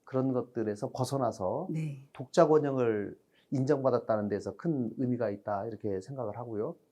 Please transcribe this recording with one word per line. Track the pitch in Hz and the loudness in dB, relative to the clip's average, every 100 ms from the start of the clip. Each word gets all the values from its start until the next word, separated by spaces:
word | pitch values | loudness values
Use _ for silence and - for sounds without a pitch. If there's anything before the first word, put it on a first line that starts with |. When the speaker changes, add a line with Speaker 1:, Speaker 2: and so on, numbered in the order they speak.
| - | -4
Speaker 1:
그런 | 131 131 | 0 2
것들에서 | 123 - 117 107 101 131 | 0 -2 -2 -2 -2 -4
벗어나서 | - 127 139 120 - 92 127 190 | -2 -2 0 0 0 -2 -2 -4
Speaker 2:
네. | 160 151 139 - | -4 -4 -8 -14
Speaker 1:
독자권역을 | - 127 - 156 156 143 131 117 107 98 - _ _ _ | -14 0 6 6 6 4 2 2 2 -2 -8 _ _ _
인정받았다는 | 131 131 143 131 117 - 110 104 | 0 2 2 4 2 2 0 0
데서 | 98 98 - | -2 -4 -4
큰 | 170 143 113 - | -2 0 -2 -2
의미가 | 123 120 110 | 0 0 -2
있다, | 101 - 101 113 | -4 -4 -4 -4
이렇게 | 107 107 95 | -4 -4 -4
생각을 | - 135 107 113 | -4 -6 -6 -6
하고요. | 120 104 131 175 _ | -6 -4 -4 -6 _